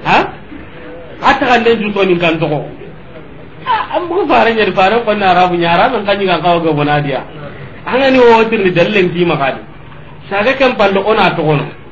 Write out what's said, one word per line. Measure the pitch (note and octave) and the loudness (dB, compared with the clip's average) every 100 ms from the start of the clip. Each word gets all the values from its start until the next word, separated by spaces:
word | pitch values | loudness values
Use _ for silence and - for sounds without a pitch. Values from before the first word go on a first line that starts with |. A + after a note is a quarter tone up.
| D#3 | 0
Ha? | A3 F#4+ - - - - - - - - - | 0 0 -8 -16 -18 -16 -18 -16 -16 -16 -2
Ata | B3 C4+ C4 | 0 2 2
kan | A#3+ | 2
len | A3+ A3+ | 2 0
ju | G#3 | 0
tonin | G3 F#3 E3+ | 0 2 2
kan | E3+ E3 | 2 0
togo. | D#3 D3 - - - - - - - - - - | -2 -2 -6 -14 -16 -18 -18 -18 -18 -18 -18 -10
Ah, | - A4 - D#4+ | -4 -2 -2 -4
am | F4 | -2
ko | F4 D4+ | -2 2
fare | A#3+ A3 A3+ | 2 2 2
nyari | G3+ | 0
fare | F3+ F#3+ A#3 A3 | 2 2 2 0
ko | |
na | G#3 F#3+ F3+ | 0 2 4
arabu | F3+ | 2
nya | F3 E3+ E3+ | 2 2 2
arabu | B3 A#3+ | 2 0
kan | G3+ G3+ | -2 0
nyinga | F#3+ E3 | 0 0
kawo | F3 E3+ E3 | 2 2 2
go | |
bonadia. | D3 D3 D3 C#3 B2+ - D3+ C#3+ - - - - | 0 0 0 0 -4 -8 -14 -14 -14 -16 -14 -4
Anga | A#3+ C4+ | 0 4
ni | C4 | 6
wo | A#3 A3+ A3 | 6 6 4
tir | G#3+ F#3+ | 2 2
ni | |
dalle | E3 G3 G#3 F3+ | 2 2 2 2
ti | F3 | 2
makadi. | E3+ C#3+ C3+ - - - - - - - - | 0 0 -2 -4 -12 -18 -18 -18 -18 -18 -6
Saga | G3+ A3+ C4 | -2 0 2
kan | C4 | 0
pando | G#3+ G3 G3 G3+ | 2 2 2 2
ona | A3 F3+ D#3 | 2 2 2
to | D#3 | 0
kono. | D3 - - - | 0 -2 -10 -18